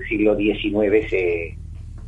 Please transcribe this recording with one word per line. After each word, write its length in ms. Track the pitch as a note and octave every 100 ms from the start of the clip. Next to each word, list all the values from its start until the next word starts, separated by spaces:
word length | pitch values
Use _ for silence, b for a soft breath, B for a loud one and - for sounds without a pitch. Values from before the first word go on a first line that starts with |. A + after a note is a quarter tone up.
| -
siglo 280 | G#2+ G#2+ G#2
diecinueve 720 | G#2 G2 G#2+ G2+ G#2 G#2+ -
se, 460 | F#2 F2 E2+ E2 - - - - -